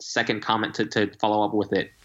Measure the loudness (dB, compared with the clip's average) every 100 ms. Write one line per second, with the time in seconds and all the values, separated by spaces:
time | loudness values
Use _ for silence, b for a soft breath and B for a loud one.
0 | -6 -2 -2 -2 0 0 0 -2 -2 0
1 | -2 0 0 2 2 0 0 0 -2 -8